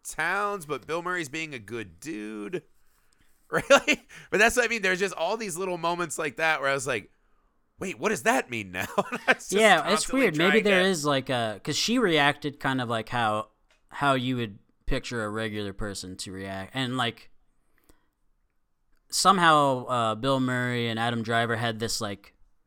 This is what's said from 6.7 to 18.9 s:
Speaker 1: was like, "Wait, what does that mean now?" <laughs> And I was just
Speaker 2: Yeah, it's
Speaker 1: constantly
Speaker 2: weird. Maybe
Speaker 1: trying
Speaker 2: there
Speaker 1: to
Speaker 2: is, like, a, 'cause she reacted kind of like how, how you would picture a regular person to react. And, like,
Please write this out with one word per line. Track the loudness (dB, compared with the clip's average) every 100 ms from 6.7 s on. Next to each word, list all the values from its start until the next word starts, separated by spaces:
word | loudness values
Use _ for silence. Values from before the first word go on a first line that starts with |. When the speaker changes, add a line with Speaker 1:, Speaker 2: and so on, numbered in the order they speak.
| 0
Speaker 1:
was | -2
like, | -4 -6 _ _ _ _ _ _ -10
"Wait, | -10 -4
what | -2
does | 0
that | 0 0 0
mean | -6 -6
now?" | -6 -4
<laughs> | -2
And | -4 -2 0
I |
was | 0
just | 0
Speaker 2:
Yeah, | 4 6 6
it's | 4 0 0
Speaker 1:
constantly | 2
Speaker 2:
weird. | 2 4
Maybe | 4 4
Speaker 1:
trying | 4
Speaker 2:
there | 4
Speaker 1:
to | 4
Speaker 2:
is, | 2
like, | 0 0 0
a, | -2 -2 -4
'cause | -6 -4
she | 0 2
reacted | 2 4 2 0 -6 -6
kind | -4 -2
of | -2
like | -4 -4
how, | -2 0 0 -4 _ _ _ _
how | -2 0
you | 2 0 -2
would | -4 -8 _ _ -2
picture | -2 -2 -6 -4
a |
regular | -4 -4 -4 -6
person | -6 -8 -8 -10 -12
to | -12
react. | -10 -10 -10 -8 -6
And, | -4 -2
like, | -4 -6 -14 -20 _ _ _ _ _ _ _ _ _ _ _ _ _ _ _